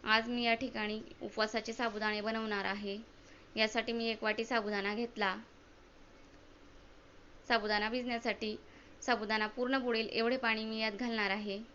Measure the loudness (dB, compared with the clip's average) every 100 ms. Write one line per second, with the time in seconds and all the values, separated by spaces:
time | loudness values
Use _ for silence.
0 | 6 4 4 0 2 2 0 -2 -2 -2
1 | -6 -10 -6 0 0 0 -4 -2 -2 0
2 | -2 0 -2 -2 -2 0 -2 -2 -4 -6
3 | -10 -20 -20 -20 -8 0 2 2 0 -2
4 | 0 0 0 0 0 0 2 0 0 -2
5 | -4 0 0 0 -8 -20 -20 -20 -20 -20
6 | -20 -20 -20 -20 -20 -20 -20 -20 -20 -20
7 | -20 -20 -20 -20 0 2 4 2 2 -2
8 | -2 -2 -2 -2 -4 -4 -12 -20 -20 -8
9 | 0 0 2 0 0 0 0 2 2 0
10 | 0 2 2 2 2 0 -2 -2 -2 -2
11 | -2 0 0 0 -2 -6 -8